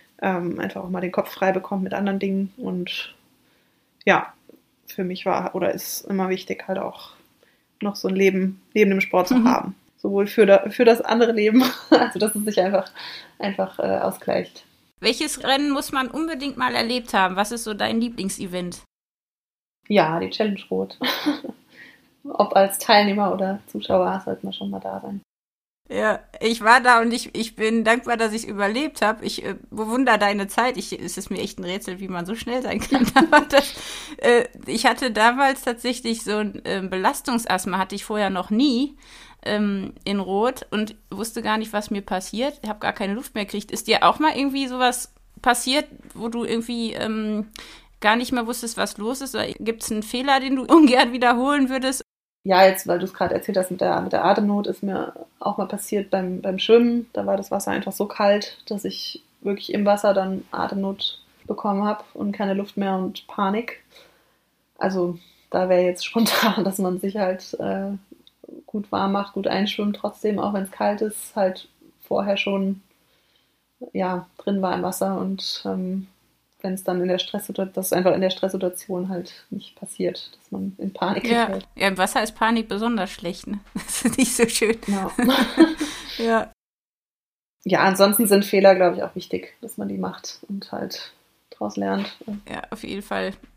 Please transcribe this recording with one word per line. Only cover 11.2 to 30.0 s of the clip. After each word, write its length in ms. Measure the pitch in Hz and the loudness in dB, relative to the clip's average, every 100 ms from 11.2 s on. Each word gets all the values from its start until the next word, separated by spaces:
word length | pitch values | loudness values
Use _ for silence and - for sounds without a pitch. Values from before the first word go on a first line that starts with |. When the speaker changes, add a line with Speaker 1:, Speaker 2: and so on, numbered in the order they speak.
| 233 | 4
Speaker 1:
Leben, 320 | 220 214 240 254 - | 4 6 6 6 2
<laughs> 100 | - | 4
also 280 | 226 233 180 | 6 6 2
dass 140 | 208 208 | 0 0
es 80 | 214 | 0
sich 140 | 202 | 2
einfach, 300 | 185 196 - - - - - _ | 2 2 -2 -10 -16 -16 -20 _
einfach, 400 | 202 196 190 - | -6 -2 -4 -2
äh, 200 | - - | -2 0
ausgleicht. 640 | 190 190 - 185 175 - - _ _ _ | -2 -4 -2 -2 -2 -12 -20 _ _ _
Speaker 2:
Welches 440 | 220 254 302 269 | -2 0 -4 -4
Rennen 260 | 247 269 294 | 0 0 2
muss 220 | 277 - | -2 -2
man 180 | 277 247 | -4 -4
unbedingt 480 | 294 330 294 277 - | -4 -6 -6 -8 -4
mal 160 | 247 240 | -2 0
erlebt 380 | 226 247 240 | -2 -4 -2
haben? 220 | 208 185 180 | 0 2 0
Was 160 | 214 | -4
ist 140 | 233 220 | -4 -8
so 80 | |
dein 260 | 202 214 226 | -4 -2 0
Lieblingsevent? 840 | 240 233 190 - 196 180 180 - - _ _ _ _ _ _ _ _ _ _ | -2 -4 -6 -6 -8 -6 -8 -10 -18 _ _ _ _ _ _ _ _ _ _
Speaker 1:
Ja, 300 | 202 156 170 | 2 4 0
die 100 | 190 | -4
Challenge 320 | - 214 196 - | -2 -2 -2 -6
Rot. 260 | 190 190 - | -6 -6 -4
<laughs> 1200 | 254 - 294 294 - - _ - - - _ _ | -4 -2 -2 -4 -8 -16 _ -20 -20 -20 _ _
Ob 320 | 185 - 208 196 | -8 -2 2 4
als 240 | 196 - | 2 0
Teilnehmer 540 | - 208 208 202 196 | 4 4 4 2 0
oder 260 | 190 190 196 - | 0 -2 -4 -8
Zuschauer, 540 | 208 - 190 185 190 | -10 0 2 2 -2
sollte 220 | 190 190 196 | -4 -6 -8
man 80 | |
schon 160 | 190 202 | -10 -8
mal 100 | 196 | -8
da 220 | 196 196 | -8 -10
sein. 200 | 196 202 - _ _ _ _ _ _ | -10 -12 -14 _ _ _ _ _ _
Speaker 2:
Ja, 320 | 196 214 - - - | -2 0 -2 -6 -4
ich 220 | 226 226 | -2 2
war 180 | 214 254 | 6 6
da 220 | 247 233 | 8 6
und 100 | 233 | 4
ich, 240 | 247 - - | 0 -4 -6
ich 220 | 226 - | -6 -2
bin 260 | 220 226 | 0 2
dankbar, 320 | 220 240 240 233 | 2 2 0 0
dass 160 | 226 | 0
ich's 140 | 220 - | -2 -6
überlebt 560 | 202 202 226 302 - | -2 0 0 -4 0
hab. 200 | 214 220 | 0 0
Ich, 220 | - - | -6 -6
äh, 120 | - 190 - | -8 -10 -12
bewundere 480 | 214 220 247 | -8 -4 0